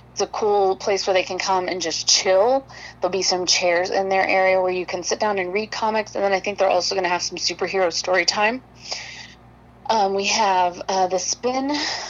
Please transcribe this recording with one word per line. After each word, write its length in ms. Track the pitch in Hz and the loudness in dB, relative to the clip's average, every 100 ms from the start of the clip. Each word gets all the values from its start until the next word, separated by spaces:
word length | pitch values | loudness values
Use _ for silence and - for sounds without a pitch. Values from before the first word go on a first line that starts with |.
| - | -12
It's 80 | - | -6
a 80 | 196 | -4
cool 480 | - 220 208 190 185 | -2 2 4 4 2
place 320 | - 196 202 | 0 0 2
where 60 | |
they 100 | 185 | 2
can 140 | 180 185 | 0 -4
come 260 | 196 185 180 | -2 0 -2
and 140 | 180 | -4
just 240 | 165 151 - | -4 -2 2
chill. 560 | - 196 190 233 269 - - - - | 2 4 4 4 2 -2 -16 -18 -6
There'll 100 | 180 | -4
be 120 | 185 | -2
some 240 | 185 180 175 | 0 0 0
chairs 440 | - 180 175 185 | 0 2 2 0
in 180 | 196 190 | 0 0
their 160 | 190 | 2
area 360 | - 190 190 185 | 2 4 4 4
where 100 | 185 | 2
you 160 | 185 170 | -2 -4
can 160 | 180 | -6
sit 160 | 175 220 | -4 -2
down 220 | 214 196 | -2 -2
and 120 | 180 | -2
read 200 | 196 214 | -4 -4
comics, 420 | - 220 220 208 | -4 -2 -2 -4
and 80 | - | -2
then 100 | 196 | 0
I 60 | 190 | 0
think 200 | 208 196 | -2 0
they're 100 | 190 | 2
also 260 | 180 170 | 2 0
gonna 140 | 190 180 | -2 0
have 140 | 175 | -2
some 140 | - 175 | -4 -4
superhero 540 | - 175 180 190 175 | -6 -4 -4 0 0
story 320 | - - 185 | -2 0 0
time. 380 | 170 220 214 262 - - - - - - - - - - - - - | 0 0 0 -2 -10 -18 -12 -12 -12 -16 -18 -20 -20 -20 -20 -10 -2
Um, 240 | 220 196 | 2 2
we 120 | 196 202 | 0 0
have, 540 | 226 208 185 180 180 - | 2 4 4 2 0 -2
uh, 200 | 190 180 | 0 2
the 100 | 185 | 0
Spin 540 | - - 240 262 277 294 - - | -2 -4 -2 -2 -2 -2 -4 -6